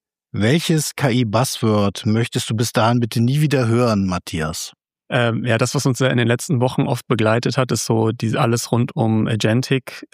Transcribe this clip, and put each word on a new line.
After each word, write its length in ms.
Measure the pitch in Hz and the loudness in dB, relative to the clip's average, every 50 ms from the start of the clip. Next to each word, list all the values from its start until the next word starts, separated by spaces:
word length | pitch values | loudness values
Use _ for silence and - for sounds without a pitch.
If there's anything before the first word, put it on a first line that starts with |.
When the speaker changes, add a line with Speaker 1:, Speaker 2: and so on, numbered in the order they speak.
| _ _ _ _ _ _ | _ _ _ _ _ _
Speaker 1:
welches 640 | - 101 101 117 147 175 - - 160 156 - - - | -4 0 2 2 2 2 2 0 0 0 -2 -4 -4
K-I-Buzzword 1080 | - 147 131 110 127 123 104 107 110 127 - - - 117 110 107 104 101 98 92 - - | -2 -2 0 2 2 0 2 0 0 0 0 -2 -2 0 2 2 2 2 0 -2 -2 -2
möchtest 420 | 107 107 113 113 - - 127 - - | 0 0 0 0 -2 -4 -4 -4 -2
du 80 | 117 | -2
bis 160 | 107 120 - | -2 -2 -2
dahin 280 | - 123 107 113 120 120 | 0 2 2 2 2 0
bitte 200 | 117 110 - 117 | 0 -2 0 0
nie 220 | 117 123 139 151 | 0 2 2 2
wieder 240 | 156 143 143 131 131 | 0 2 2 2 2
hören, 400 | 110 113 120 123 117 107 98 98 | 2 2 2 2 2 2 2 0
Matthias? 640 | 95 90 87 - - - 80 78 78 85 - - - - _ _ _ _ _ _ - | 0 -2 -4 -6 -6 -6 -6 -4 -4 -6 -8 -10 -12 -14 _ _ _ _ _ _ -4
Speaker 2:
Ähm, 340 | - 127 120 117 113 - 123 | -2 0 0 0 0 -2 -2
ja, 140 | 120 113 113 | 0 0 2
das, 160 | 123 - - | 0 0 0
was 100 | 143 - | 0 0
uns 140 | 139 123 - | 0 0 0
ja 100 | 135 131 | 0 0
in 80 | 143 | 2
den 100 | 123 120 | 2 2
letzten 360 | 90 120 - - - 143 117 | 2 0 0 -2 -2 0 0
Wochen 200 | 123 127 - - | 0 0 0 0
oft 240 | 135 - 131 - - | -2 -2 -2 -4 -2
begleitet 520 | - 131 107 107 107 113 120 - - - 131 | -2 0 2 2 2 2 2 0 0 0 0
hat, 120 | 127 - | 0 0
ist 140 | 123 113 - | -2 -2 -2
so 280 | - 117 110 113 113 | 0 0 2 0 0
diese, 280 | 120 - 117 107 - - | -2 -2 -4 -2 -2 0
alles 320 | 143 117 117 120 - - | 0 0 0 -2 -2 0
rund 240 | 120 117 120 - - | 0 0 0 0 0
um 300 | 143 113 110 110 110 110 | 0 0 2 2 2 0
Agentic 800 | - 117 104 - 110 110 127 127 - 135 131 - - - - - - | 0 0 0 2 2 2 2 0 0 -2 -4 -4 -8 -16 -18 -8 -4